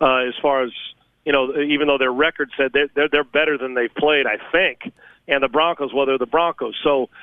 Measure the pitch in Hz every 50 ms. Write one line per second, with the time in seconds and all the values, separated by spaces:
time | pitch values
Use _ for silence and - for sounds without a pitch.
0 | 156 131 131 127 127 120 - - - 147 139 135 127 117 - - - - - _
1 | _ _ _ _ - 151 139 139 127 131 135 147 147 147 147 143 151 147 143 131
2 | 131 127 123 127 151 165 - - 143 127 - - 135 131 120 143 147 139 - 143
3 | 151 151 143 147 143 123 - 147 156 156 147 127 131 131 127 123 120 113 - -
4 | 147 151 151 143 131 113 107 107 - - - 175 190 160 - - - - - _
5 | - - - _ _ - 143 139 135 127 117 151 160 170 165 - 143 123 120 139
6 | 139 135 135 123 123 117 - 160 170 170 156 - - 110 - - - 151 143 131
7 | 123 - - -